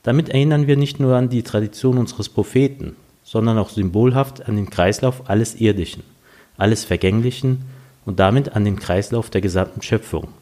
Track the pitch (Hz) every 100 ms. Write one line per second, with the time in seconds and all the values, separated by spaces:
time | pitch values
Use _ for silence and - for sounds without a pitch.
0 | 120 131 165 135 147 147 143 143 143 139
1 | 135 127 127 123 113 107 107 - 131 127
2 | 113 - 101 - 101 127 135 135 - -
3 | _ _ - 113 113 113 95 - 95 98
4 | 127 127 135 - - 104 98 - 90 107
5 | 131 127 - 101 110 - 110 98 82 -
6 | - _ _ - _ - 98 110 - 135
7 | 92 107 123 127 131 131 - - - _
8 | - 95 95 127 139 107 104 95 - 90
9 | 101 117 - 98 95 90 92 - - 110
10 | - 78 71 -